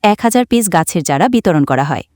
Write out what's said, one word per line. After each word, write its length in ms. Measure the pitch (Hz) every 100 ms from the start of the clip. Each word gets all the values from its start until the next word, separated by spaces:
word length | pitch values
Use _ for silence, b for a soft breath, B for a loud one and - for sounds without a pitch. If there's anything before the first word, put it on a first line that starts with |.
এক 180 | 214 208
হাজার 260 | 240 247 247
পিস 220 | 233 214
গাছের 300 | 170 160 180
চারা 260 | 143 139 247
বিতরণ 360 | 247 - 156
করা 200 | 143 131
হয়। 180 | 143 139 -